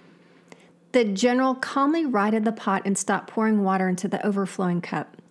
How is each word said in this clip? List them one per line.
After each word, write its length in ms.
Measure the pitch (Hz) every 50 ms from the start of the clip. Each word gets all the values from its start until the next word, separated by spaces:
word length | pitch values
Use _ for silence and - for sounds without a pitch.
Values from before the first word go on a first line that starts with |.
| - - - _ _ _ _ _ _ - - - - - _ _ _ _
The 140 | - 254 233
general 500 | 208 196 190 233 247 247 254 262 262 254
calmly 500 | 262 - - - 277 277 285 320 339 320
righted 400 | 269 240 202 196 214 220 226 214
the 60 | 226
pot 320 | 220 - - 208 190 196 -
and 140 | 196 196 -
stopped 300 | - - 202 208 - -
pouring 340 | - 226 220 220 220 208
water 260 | 196 190 190 190 190 185
into 200 | 185 180 - 185
the 160 | 196 - -
overflowing 540 | 214 196 196 196 190 - - 190 180 175 175
cup. 380 | 175 - - 151 - - - - - _